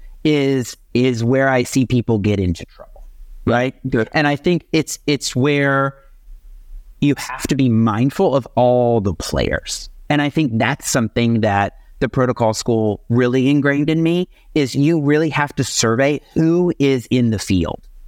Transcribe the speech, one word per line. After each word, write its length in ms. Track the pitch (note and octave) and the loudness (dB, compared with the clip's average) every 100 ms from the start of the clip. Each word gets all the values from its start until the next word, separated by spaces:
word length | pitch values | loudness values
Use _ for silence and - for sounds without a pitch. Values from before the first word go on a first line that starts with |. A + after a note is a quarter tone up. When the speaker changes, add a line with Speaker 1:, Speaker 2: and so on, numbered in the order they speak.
| - - | -20 -4
Speaker 1:
is, 520 | D#3 D3+ C#3 C3+ A#2+ - _ | 0 2 2 0 -2 -10 _
is 300 | A#2 B2+ A#2 | 0 2 2
where 260 | A#2 C3 C3+ | 0 2 2
I 140 | C3 | 2
see 220 | B2 C3+ B2+ | 0 0 2
people 320 | B2+ A2 A2 | 0 0 0
get 200 | G2+ G2+ | 2 0
into 260 | F2+ E2 - | 0 -2 -8
trouble, 420 | - - - - - - - - | -20 -20 -20 -20 -20 -20 -8 0
right? 280 | A#2 B2+ - C3 | 0 0 -4 -4
Speaker 2:
Good. 200 | C3 A2 | -2 0
Speaker 1:
And 160 | D#3+ D3 | 0 0
I 80 | C#3+ | 0
think 300 | - F3 - | 0 -2 0
it's, 260 | D#3+ C#3+ - - | -2 -2 -6 -4
it's 280 | D3 - B2+ | -4 -2 -2
where 600 | C#3 C#3+ C#3 C3+ C#3 C3+ - - - - - - - - - - | 0 2 0 0 -2 -6 -20 -20 -20 -20 -20 -20 -18 -18 -20 -2
you 140 | C#3+ C3+ | 0 0
have 260 | - B2+ - | -4 -8 -4
to 80 | C#3+ | 0
be 140 | C3 | 2
mindful 680 | A2 A2+ G#2+ C3+ - F#3+ C3 | 2 2 2 -2 0 0 0
of 120 | A#2+ - | -2 0
all 440 | B2 B2 A#2+ A#2 | 2 2 2 2
the 120 | G2 | 0
players. 760 | F2 - C#2 - - - - - - - | -4 -6 -2 -2 -4 -6 -12 -12 -20 -4
And 120 | D3 | -2
I 80 | D3 | 0
think 220 | E3 D3+ A2 | 0 -2 0
that's 320 | A2+ C#3+ - | -2 -2 -4
something 520 | C#3 A2+ - A#2 A2+ | -2 -2 0 0 2
that 360 | G#2+ G2 G2+ - - - | 2 2 0 -4 -20 -6
the 100 | C3 | -4
protocol 440 | - B2+ A#2+ A2+ | 0 -2 0 0
school 500 | A2 - A2+ G#2+ G2+ - | 0 -2 0 0 -2 -2
really 400 | A#2+ B2 C3 C3 | 0 2 2 2
ingrained 400 | D3 C#3 C#3+ D3 | 2 2 0 0
in 140 | D#3+ | 0
me 240 | E3 F3 F3+ - - | 0 0 -4 -10 -4
is 220 | D#3 C3+ C3 | -2 0 0
you 240 | C#3+ E3 | 2 2
really 280 | C#3+ D3 D#3+ | 2 2 2
have 260 | D3 D3 - | -2 -4 -4
to 80 | |
survey 560 | C3 - A#2 A2+ C#3 D3 - | -4 0 0 2 0 -2 -4
who 400 | - D#3+ E3+ F3+ - | 0 2 2 0 0
is 300 | C#3 C3+ - | 2 0 0
in 200 | B2 A#2+ | 0 0
the 80 | G#2+ | -2
field, 480 | - F#2+ E2 - - - | 0 0 0 -6 -14 -20